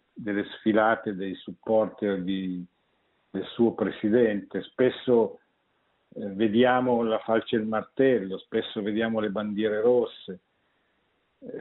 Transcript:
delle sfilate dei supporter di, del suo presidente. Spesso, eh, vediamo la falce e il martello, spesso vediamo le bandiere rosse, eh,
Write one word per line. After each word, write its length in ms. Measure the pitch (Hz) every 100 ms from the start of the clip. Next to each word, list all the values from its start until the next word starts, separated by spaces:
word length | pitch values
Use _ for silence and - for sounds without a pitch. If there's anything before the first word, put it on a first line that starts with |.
| _
delle 320 | - 107 101 98
sfilate 680 | - 110 107 110 110 - 95
dei 200 | 95 90
supporter 840 | - 85 - 110 107 - 104 98
di, 440 | 90 95 92 90 87 _ _ _ _ _ _
del 160 | 95 92
suo 260 | - 117
presidente. 880 | - 98 - 107 117 117 101 - 98
Spesso, 800 | - - 127 - - 120 107 - _ _ _ _ _ _ _ -
eh, 120 | 104
vediamo 760 | 95 110 107 123 127 127 120
la 160 | 113 110
falce 360 | - 113 - 117
e 40 |
il 60 | 110
martello, 720 | 110 104 - 135 120 95 95
spesso 440 | - 113 - 113
vediamo 380 | 104 107 113 113
le 100 | 107
bandiere 520 | 98 104 101 107 107
rosse, 580 | 117 123 113 - - 92 _ _ _ _ _ _ _ _ _ _
eh, 200 | 262 -